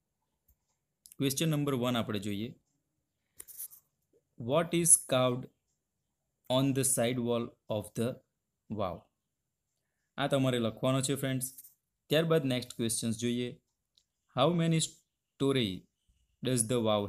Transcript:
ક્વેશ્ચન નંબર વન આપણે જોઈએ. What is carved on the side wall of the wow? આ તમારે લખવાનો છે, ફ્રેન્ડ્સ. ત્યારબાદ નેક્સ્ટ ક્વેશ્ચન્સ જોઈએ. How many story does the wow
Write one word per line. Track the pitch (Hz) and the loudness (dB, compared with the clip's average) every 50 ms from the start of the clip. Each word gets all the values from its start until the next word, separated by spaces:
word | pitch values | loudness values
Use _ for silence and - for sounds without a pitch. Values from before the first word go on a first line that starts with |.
| _ _ _ _ _ _ _ _ _ _ _ _ _ _ _ _ _ _ _ _ _ - - | _ _ _ _ _ _ _ _ _ _ _ _ _ _ _ _ _ _ _ _ _ -20 -6
ક્વેશ્ચન | - 135 135 131 - 165 160 151 | -2 -2 -2 0 0 0 0 2
નંબર | 147 143 143 135 120 | 0 0 0 0 0
વન | 120 127 123 117 | 0 0 0 0
આપણે | 104 - 107 101 101 | -2 -2 -4 -4 -4
જોઈએ. | 104 101 98 113 135 - - _ _ _ _ _ _ _ _ _ _ _ _ _ _ _ - - - - - - - - - _ _ _ _ _ _ _ _ _ _ _ - | -4 -4 -4 -6 -8 -10 -14 _ _ _ _ _ _ _ _ _ _ _ _ _ _ _ -20 -20 -20 -16 -16 -16 -16 -18 -20 _ _ _ _ _ _ _ _ _ _ _ -10
What | 120 113 139 165 170 170 175 170 | -4 0 2 2 2 2 0 2
is | 170 165 - - - - | 4 6 4 4 4 2
carved | 135 127 127 127 123 127 131 - _ _ _ _ _ _ _ _ _ _ _ _ _ _ _ _ _ _ _ - | 2 2 4 2 0 -2 -6 -10 _ _ _ _ _ _ _ _ _ _ _ _ _ _ _ _ _ _ _ 0
on | 127 131 139 139 131 | 0 2 2 2 2
the | 139 127 - - | 2 0 0 2
side | 127 117 120 131 127 117 | 2 2 0 0 0 0
wall | 120 120 117 117 - - _ _ - 113 | 0 0 0 -2 -4 -10 _ _ -4 -4
of | 107 104 - - 117 | -4 -4 -4 -4 -2
the | 113 127 131 - - _ _ _ _ _ _ _ _ - | -2 -2 -4 -8 -14 _ _ _ _ _ _ _ _ -8
wow? | 110 104 98 90 82 - - _ _ _ _ _ _ _ _ _ _ _ _ _ _ _ _ _ _ _ _ _ _ | -6 -4 -4 -4 -6 -8 -14 _ _ _ _ _ _ _ _ _ _ _ _ _ _ _ _ _ _ _ _ _ _
આ | 131 139 139 139 | -4 -2 0 2
તમારે | 131 131 131 123 120 113 | 2 2 2 2 2 0
લખવાનો | 110 110 - 131 131 131 135 131 | -2 -2 -2 0 0 0 0 0
છે, | 135 139 131 | 0 -2 -2
ફ્રેન્ડ્સ. | 139 131 131 127 127 - - - - - _ _ _ _ _ _ _ - | -2 -4 -4 -4 -4 -8 -10 -14 -20 -20 _ _ _ _ _ _ _ 0
ત્યારબાદ | 147 156 170 160 160 156 135 131 127 | 2 2 4 4 2 2 2 0 -2
નેક્સ્ટ | 123 117 - - - | -2 -4 -6 -6 -4
ક્વેશ્ચન્સ | 117 113 - - 120 117 107 110 120 | -2 -2 -2 -2 -2 -4 -4 -2 -2
જોઈએ. | 120 120 123 123 120 151 - _ _ _ _ _ _ _ _ _ _ _ _ _ _ _ | -2 -2 -2 -4 -6 -8 -14 _ _ _ _ _ _ _ _ _ _ _ _ _ _ _
How | 127 135 165 175 165 | 2 2 2 4 2
many | 165 165 165 160 156 | 2 2 2 2 0
story | - - - _ _ _ _ _ _ _ - 135 139 135 131 113 95 90 - - _ _ _ _ _ _ _ _ _ _ _ - | -2 -6 -14 _ _ _ _ _ _ _ -2 0 2 2 2 0 0 -2 -6 -12 _ _ _ _ _ _ _ _ _ _ _ -2
does | 123 131 120 113 110 127 | 0 0 0 0 0 0
the | 120 110 110 | 2 2 2
wow | 107 104 101 | 2 2 0